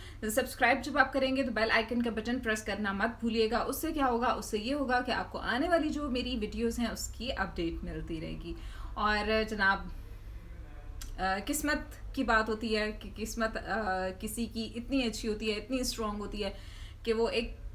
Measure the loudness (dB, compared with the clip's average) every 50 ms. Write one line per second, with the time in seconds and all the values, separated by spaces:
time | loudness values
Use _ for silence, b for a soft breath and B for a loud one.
0 | B B B B -4 0 2 2 0 0 2 4 6 6 6 6 2 2 4 4
1 | 4 4 4 2 2 4 4 2 2 2 2 2 4 4 4 4 2 2 0 0
2 | 0 0 0 0 0 0 -2 0 2 0 0 0 0 -2 -2 -2 0 0 0 2
3 | 0 0 0 0 -2 0 4 4 4 4 4 2 2 0 -2 -2 -2 -2 2 2
4 | 2 4 4 4 2 2 2 0 -2 -2 -2 -2 0 0 0 0 2 2 2 2
5 | 2 2 0 -2 -2 -4 -6 -4 -2 0 2 2 4 6 6 6 4 2 0 0
6 | -2 0 0 0 0 0 0 -2 -2 -2 -2 0 0 0 2 2 0 0 0 -4
7 | -6 -6 -6 -6 -4 -4 -2 -2 -2 -2 -2 -2 -2 -2 -2 -4 -6 -6 -6 -6
8 | -6 -6 -6 -6 -6 -6 -6 -6 -6 -8 -8 B B B B B B B B 0
9 | 2 4 4 2 2 4 4 2 2 2 2 4 4 4 4 4 0 -4 B B
10 | B B B B B B B B B B B -12 -12 -12 -12 -12 -10 -10 -8 -8
11 | -8 -8 -4 -2 0 0 0 0 0 -2 -2 0 2 2 0 0 -2 -6 -10 -10
12 | -10 -6 -2 0 2 4 4 4 4 4 0 0 0 0 2 2 2 0 -2 -6
13 | -8 -10 -8 -6 -6 -4 -2 0 0 0 0 -4 -2 -2 -2 0 0 0 0 0
14 | 0 -2 -4 -4 -6 -6 -4 -4 -4 -4 -4 -6 -6 -4 -6 -6 -4 0 2 2
15 | 2 2 0 -2 -2 -2 -2 0 0 -2 -2 -2 -2 -2 -2 0 0 0 0 0
16 | -2 -2 -2 -2 -4 -4 -4 -4 -4 -4 B B B B B B B B B B
17 | 0 0 2 4 4 2 2 0 -2 -2 -6 -8 -10 -10 -10